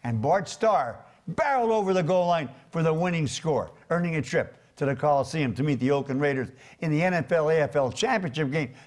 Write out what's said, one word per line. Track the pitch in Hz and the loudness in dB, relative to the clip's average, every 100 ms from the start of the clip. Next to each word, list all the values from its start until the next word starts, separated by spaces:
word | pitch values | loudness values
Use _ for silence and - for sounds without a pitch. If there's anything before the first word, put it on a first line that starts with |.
and | 123 113 | -2 -2
Bart | 135 190 165 | 0 0 -2
Starr | - 220 185 123 101 - - - | 0 2 2 0 -8 -18 -16 -10
barreled | 170 302 269 226 | -2 0 2 2
over | 220 190 | 0 2
the | 185 | 0
goal | 160 185 175 | 2 2 2
line | 170 135 - - | 0 -2 -12 -8
for | 170 | -2
the | 160 | 0
winning | 160 180 170 143 | 2 0 0 -2
score, | - 160 131 85 - _ | -2 -2 -2 -2 -12 _
earning | 170 175 160 | -2 0 -2
a | |
trip | - 165 104 - _ | 0 -2 -2 -10 _
to | - | -4
the | 139 | -2
Coliseum | 139 151 143 131 160 135 | 0 2 2 0 -2 -2
to | 101 | 0
meet | 147 131 | -2 0
the | 127 | 2
Oakland | 143 135 135 | 0 0 0
Raiders | 143 135 107 - - - | 0 0 -6 -10 -20 -8
in | 165 | -2
the | 151 | 0
N | 180 | 2
F | 175 - | 0 0
L | 170 151 | 2 2
A | 160 | 2
F | 143 147 | 2 0
L | 127 | 0
Championship | 98 233 226 175 127 147 | -2 0 0 -2 -2 -2
game | 156 127 - | -2 -4 -8